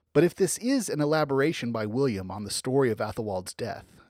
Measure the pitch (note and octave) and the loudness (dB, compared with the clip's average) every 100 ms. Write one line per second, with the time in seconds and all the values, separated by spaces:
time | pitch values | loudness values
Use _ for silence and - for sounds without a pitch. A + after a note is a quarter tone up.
0 | _ D3 E3+ - F#3 - A#3 C4+ G#3+ C#3+ | _ 4 4 4 0 0 0 0 0 0
1 | D3 D#3 D3+ C3+ C#3+ D#3 A#2+ A2+ G#2+ A2+ | 2 2 2 2 2 0 -4 -2 -2 0
2 | C#3 G2 F#2 G#2 G2+ - - C3 C3 A2 | 0 0 -4 -8 -6 -6 0 2 4 2
3 | G#2+ G#2+ A2 F#2 F#2 - A#2 - - - | -2 -4 -4 -4 -6 -8 -6 -8 -12 -20
4 | - | -20